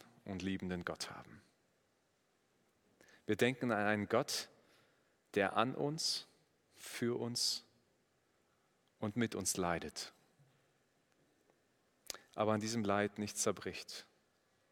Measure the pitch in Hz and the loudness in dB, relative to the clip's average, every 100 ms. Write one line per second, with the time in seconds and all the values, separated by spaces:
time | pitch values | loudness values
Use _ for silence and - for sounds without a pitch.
0 | - - - 92 92 92 92 90 87 82 | -16 -18 -8 -4 -2 -2 -2 -4 -4 -6
1 | - - - - - _ _ _ _ _ | -8 -10 -16 -20 -20 _ _ _ _ _
2 | _ _ _ _ _ _ _ _ _ _ | _ _ _ _ _ _ _ _ _ _
3 | - - - 107 120 131 127 104 104 107 | -20 -10 -2 4 4 4 2 2 4 2
4 | 101 110 143 - - - _ - _ _ | 4 2 2 -2 -6 -14 _ -20 _ _
5 | _ _ _ - 95 - 117 - 143 156 | _ _ _ 2 2 4 2 2 -2 0
6 | - - - _ _ _ _ - - - | -2 -2 -6 _ _ _ _ -18 -12 -2
7 | 120 120 120 120 - - - _ _ _ | 0 0 -2 0 0 -2 -8 _ _ _
8 | _ _ _ _ _ _ _ _ _ - | _ _ _ _ _ _ _ _ _ -6
9 | 110 113 113 101 95 - 87 85 78 - | -4 0 0 0 -2 0 2 0 -2 -8
10 | - - _ _ - _ _ _ _ _ | -10 -12 _ _ -20 _ _ _ _ _
11 | _ _ _ _ _ _ _ _ _ _ | _ _ _ _ _ _ _ _ _ _
12 | - - - - 107 107 110 117 101 101 | -18 -18 -10 0 2 4 2 0 2 4
13 | 104 - 104 - - 92 - 87 - - | 2 0 -6 -2 0 0 -4 -8 -10 -14
14 | - _ _ _ _ _ _ | -16 _ _ _ _ _ _